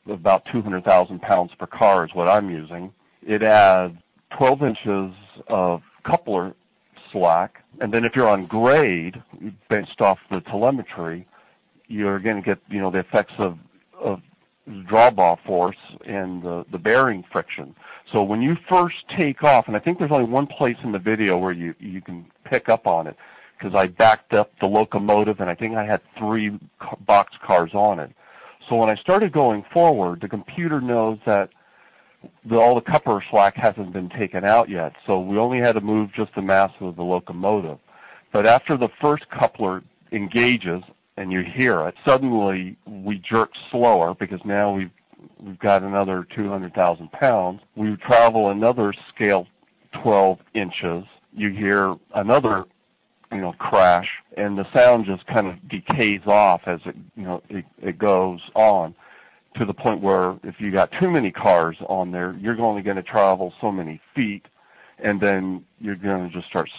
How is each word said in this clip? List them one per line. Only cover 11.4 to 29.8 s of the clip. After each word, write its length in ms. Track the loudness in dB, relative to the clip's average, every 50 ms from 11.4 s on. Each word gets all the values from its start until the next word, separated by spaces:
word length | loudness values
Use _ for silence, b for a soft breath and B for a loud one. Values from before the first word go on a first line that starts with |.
| b b b b b _ _ _ _
you're 320 | _ -8 -4 -4 -4 -4 -2
gonna 240 | -4 -4 -4 -2
get, 160 | -2 -4 -4 -4 _ -8
you 100 | -6 -4
know, 100 | -4 -2
the 100 | -2 -4
effects 340 | -4 0 -2 -2 -2 -2 -4 -4
of, 200 | -4 -4 -4 -8 -16 _ _ _ _ _ _ -10
of 220 | -8 -8 -8 -8 -12 _ _ _ _ _ _ _ _ -18 -18 -18 -8
draw 240 | 0 4 6 6 6
bar 280 | 6 4 2 2 2 0 _
force 320 | -4 -2 0 0 -2 -4 -8 -18 -20 -20 -20 -14
and 360 | -10 -8 -8 -6 -8 -10 -10
the, 220 | -10 -10 -10 -10 -10 -12
the 80 | -14 -6
bearing 460 | 0 2 2 4 2 2 -2 -4 -10 _
friction. 440 | -6 -6 -6 -6 -12 -16 -16 -18 -20 B B B B B B -4
So 100 | -2 -2
when 180 | 0 0 -2 -2
you 160 | 0 0 -2 -2 -2 0
first 280 | 2 2 2 2 -4 -10 -14 -10 -4 -2
take 240 | -2 -2 -2 2
off, 240 | 4 6 6 6 4
and 100 | 0 -4
I 20 | -4
think 200 | -2 -2 -2 -2
there's 140 | -2 0
only 120 | 0 0 0
one 220 | 0 0 -2 -2
place 300 | -2 -4 -2 -2 -2 -2 -4
in 100 | -6 -8
the 60 | -6 -4
video 380 | -2 -2 -2 0 0 0 0
where 160 | 0 -2 -4
you, 220 | -4 -6 -8 -10 -12 -12
you 220 | -14 -14 -14 -14
can 260 | -14 -14 -16 -18 -18 _ _ _ _
pick 240 | -4 -4 -4 0 0
up 180 | 0 0 2
on 200 | -2 -2 -2 -4
it, 100 | -6 -12 B B B B B B B B -12
'cause 160 | -10 -2 0
I 140 | 0 0 0
backed 460 | 2 4 4 4 4 4 _ _ 0
up 180 | 0 0 0 _ _
the 60 | -4
locomotive, 720 | 0 0 0 0 0 -2 -4 0 2 2 2 2 0 -2 -4
and 100 | -4 -6
I 40 | -6
think 220 | -6 -8 -6 -6
I 80 | -6 -2
had 160 | -2 -4 -4 -4 _ _ -8
three 400 | -6 -4 -2 -2 -4 -4 -6 -10 -16 _ _ _
ca-, 180 | -16 -14 -14 -8
box 340 | 0 4 4 4 4 0 -6 -14 -2
cars 260 | 0 2 2 2 0 -2
on 240 | 0 0 0 0 -2
it. 100 | -8 -12 -16 B B B B B B B B B -8 -4
So 80 | 0
when 120 | 0 2 2
I 60 | 0
started 360 | -2 0 0 2 2 2 0
going 320 | 0 2 2 2 0 -2 -6 -2
forward, 480 | 2 4